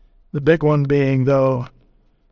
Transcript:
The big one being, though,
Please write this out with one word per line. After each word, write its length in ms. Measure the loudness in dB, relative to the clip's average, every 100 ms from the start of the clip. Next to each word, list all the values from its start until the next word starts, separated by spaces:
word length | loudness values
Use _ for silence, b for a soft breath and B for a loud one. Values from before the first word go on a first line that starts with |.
| _ _ _
The 100 | -4
big 220 | 0 0
one 200 | 2 0
being, 420 | 0 0 0 0 0
though, 420 | 0 0 -2 -8 _ _ _ _ _ _